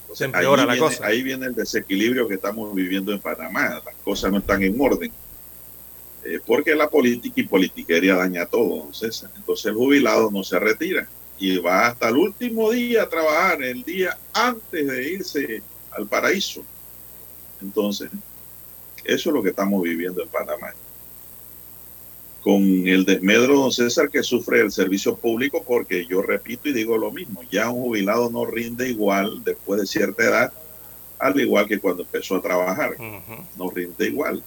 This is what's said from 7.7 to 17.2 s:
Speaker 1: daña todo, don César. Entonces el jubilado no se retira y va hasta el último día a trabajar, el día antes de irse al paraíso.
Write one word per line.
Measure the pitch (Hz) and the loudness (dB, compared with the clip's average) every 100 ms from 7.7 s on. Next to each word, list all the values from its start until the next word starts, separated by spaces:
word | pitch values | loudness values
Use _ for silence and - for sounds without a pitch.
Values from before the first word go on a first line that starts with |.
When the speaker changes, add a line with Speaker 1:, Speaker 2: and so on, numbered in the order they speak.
| - - 82 92 92 | -2 0 2 4 4
Speaker 1:
daña | 95 90 87 | 2 -2 -2
todo, | 113 110 82 | 2 2 0
don | 73 | -8
César. | 71 110 - - - | -8 -8 -8 -14 -16
Entonces | 101 110 107 | -6 -4 -2
el | 107 | 0
jubilado | 127 143 120 113 110 | 4 6 6 4 2
no | 101 | 0
se | 95 90 | -2 0
retira | 104 110 170 160 - - - - | 2 0 0 -4 -6 -14 -20 -4
y | 95 92 | 0 0
va | 87 95 117 | 2 2 2
hasta | 120 120 | 2 0
el | 120 | 2
último | 202 208 240 226 220 | 2 0 -6 0 0
día | 240 240 233 | 2 2 2
a | 185 | 2
trabajar, | 165 156 156 185 160 | 0 2 4 2 2
el | 127 123 | -2 -6
día | 123 185 185 - - | -8 -4 -4 -4 -6
antes | 196 240 233 - 170 143 | 0 0 0 -8 -4 -2
de | 127 135 | -2 -4
irse | 190 185 151 127 110 - - - | -6 -6 -4 -4 -8 -12 -20 -16
al | - 104 | -10 -4
paraíso. | 110 127 190 - - - - - - - - | 0 2 0 -2 -8 -16 -20 -20 -20 -20 -20